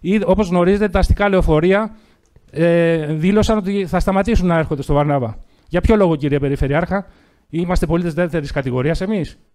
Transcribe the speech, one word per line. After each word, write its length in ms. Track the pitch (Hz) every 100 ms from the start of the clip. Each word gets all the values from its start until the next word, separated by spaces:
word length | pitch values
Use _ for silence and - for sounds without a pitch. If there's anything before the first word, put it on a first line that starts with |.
Ή, 200 | 185 214
όπως 240 | 190 190 196
γνωρίζετε, 400 | 175 175 202 214
τα 100 | 185
αστικά 300 | 180 - 202
λεωφορεία, 680 | 190 175 151 175 190 214 - _ _ _ - _
ε, 560 | - 170 170 165 165 151
δήλωσαν 460 | 156 170 214 208 214
ότι 280 | 185 202 185
θα 140 | 180
σταματήσουν 460 | 165 190 202 214 180
να 120 | 165
έρχονται 240 | 151 147
στο 120 | 135
Βαρνάβα. 440 | 143 147 143 117 107 - _ _
Για 120 | 175
ποιο 160 | 175 214
λόγο, 200 | 185 156
κύριε 220 | 143 139
Περιφερειάρχα; 680 | 139 139 139 143 143 190 185 _ _ _ _
Είμαστε 360 | 156 175 180 143
πολίτες 280 | 170 175
δεύτερης 360 | 156 175 160 143
κατηγορίας 480 | 147 131 123 131 165
εμείς; 380 | 190 214 147 - _